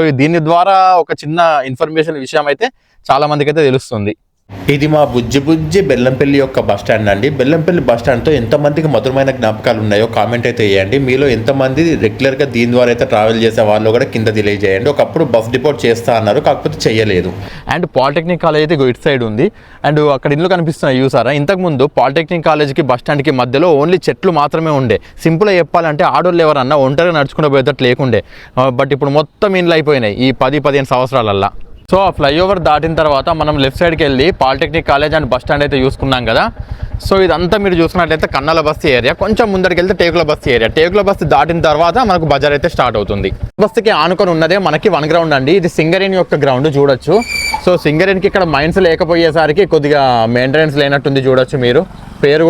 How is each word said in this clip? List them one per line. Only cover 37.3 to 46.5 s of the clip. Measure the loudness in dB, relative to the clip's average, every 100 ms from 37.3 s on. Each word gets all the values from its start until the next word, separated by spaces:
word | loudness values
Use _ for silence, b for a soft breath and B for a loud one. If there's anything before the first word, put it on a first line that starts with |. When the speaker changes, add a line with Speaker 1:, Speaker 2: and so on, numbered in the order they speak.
| 0 0 0
Speaker 1:
మీరు | 0 0
చూసుకున్నట్లయితే | 0 0 -2 -2 -2 -4
కన్నాల | 0 0 0
బస్తీ | -2 0 2
ఏరియా, | 0 -2
కొంచెం | -2 -2 -2
ముందరికి | 0 0 0
వెళ్తే | 0 0
టేకుల | 0 0 0
బస్తీ | -2 0
ఏరియా. | 0 0 2
టేకుల | 2 2 0
బస్తీ | 0 2
దాటిన | 2 2 0 0
తర్వాత | 2 2 2 2
మనకు | 0 0
బజార్ | 0 0 0
అయితే | -2
స్టార్ట్ | -2 -2 0
అవుతుంది. | -2 -2 -4 -4 -8 -2
బస్తీకి | -2 0 0 0
ఆనుకొని | 0 0 0
ఉన్నదే | 2 2 0 0
మనకి | 0 0 0
వన్ | 0
గ్రౌండ్ | 0 2 0
అండి. | 2 2
ఇది | 2 0
సింగరేణి | 0 0 0 0
యొక్క | 0 0
గ్రౌండ్ | 0